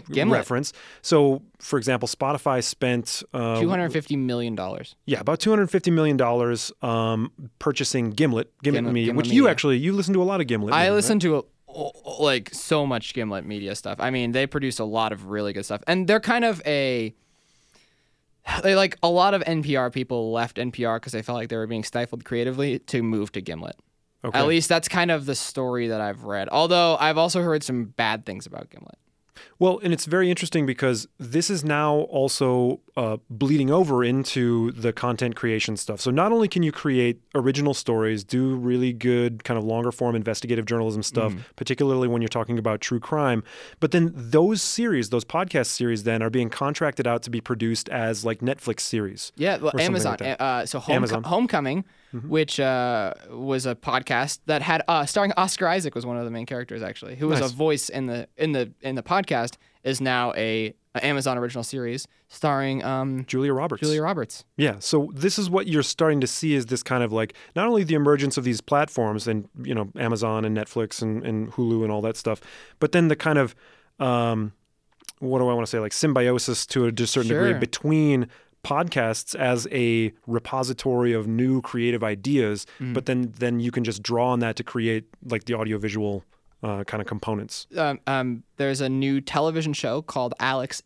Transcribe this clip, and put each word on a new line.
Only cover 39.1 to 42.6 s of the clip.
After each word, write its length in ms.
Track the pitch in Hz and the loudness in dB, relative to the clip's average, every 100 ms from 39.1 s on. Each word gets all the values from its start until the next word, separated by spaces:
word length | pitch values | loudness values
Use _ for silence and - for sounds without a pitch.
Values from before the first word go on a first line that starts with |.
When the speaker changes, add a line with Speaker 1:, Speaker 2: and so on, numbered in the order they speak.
| 123 120 113 | 2 2 -2
Speaker 2:
kind 120 | - 117 | -2 -2
of 60 | |
longer 260 | 107 113 120 | 0 0 -2
form 240 | 117 123 | -2 0
investigative 520 | 117 107 110 120 117 110 | 0 -2 -4 -2 -2 0
journalism 360 | 117 110 107 | 0 0 -2
stuff, 300 | 104 - 110 | -2 0 0
Speaker 1:
Mm-hmm. 80 | 95 - - | -2 -10 -8
Speaker 2:
particularly 520 | - 127 139 131 127 | -4 2 2 4 2
when 120 | 117 | 2
you're 60 | 113 | 0
talking 300 | 120 113 | -2 -2
about 220 | 117 | 0